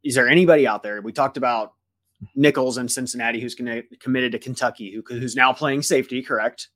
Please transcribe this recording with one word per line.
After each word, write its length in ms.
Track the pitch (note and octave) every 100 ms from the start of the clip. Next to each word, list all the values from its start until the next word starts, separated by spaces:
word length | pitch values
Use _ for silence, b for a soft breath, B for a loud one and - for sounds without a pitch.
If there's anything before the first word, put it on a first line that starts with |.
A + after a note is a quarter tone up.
is 120 | D3 C3
there 120 | B2
anybody 380 | D#3+ F3 D#3 B2
out 160 | G#2
there? 180 | G#2 G#2
We 120 | G#2+
talked 260 | A2+ C3+ -
about 340 | B2+ A#2 G#2+ _ _ _ _ _ -
Nichols 420 | C#3 D3 C#3+ B2+ B2
in 120 | B2
Cincinnati, 520 | - B2 B2 A#2 A#2
who's 140 | A#2+
gonna, 300 | - B2 A#2 - -
committed 320 | B2+ B2+ B2+
to 60 | A2+
Kentucky, 540 | - B2 B2 G#2+ G2+
who, 100 | G#2+ - B2
who's 160 | B2
now 200 | B2 C3
playing 260 | - D3+ C#3
safety, 420 | C#3 C#3+ - B2+
correct? 460 | B2+ A#2 A2 - -